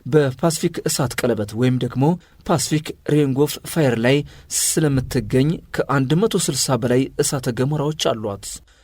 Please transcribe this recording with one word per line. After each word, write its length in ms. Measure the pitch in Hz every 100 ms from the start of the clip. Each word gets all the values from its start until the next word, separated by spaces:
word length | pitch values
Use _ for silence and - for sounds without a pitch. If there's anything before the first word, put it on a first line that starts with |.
| -
በፓስፊክ 680 | 151 139 131 170 160 175 -
እሳት 280 | - - 131
ቀለበት 360 | - 117 113 110
ወይም 240 | 110 127 127
ደግሞ 260 | 123 127 143 175 - _
ፓስፊክ 420 | - 170 - 156 - - -
ሪንግ 300 | 147 143 131
ኦፍ 160 | 147 - -
ፋየር 280 | - 139 113
ላይ 180 | 120 143 139 - - -
ስለምትገኝ 920 | - - 156 135 - 131 104 127 143 170 -
ከአንድ 400 | - - - 131
መቶ 200 | 156 220 196
ስልሳ 380 | - 135 - 127
በላይ 260 | 120 123 135 -
እሳተ 340 | 147 139 131
ገሞራዎች 500 | 127 135 151 143 156 147
አሏት። 400 | 117 107 101 - - - _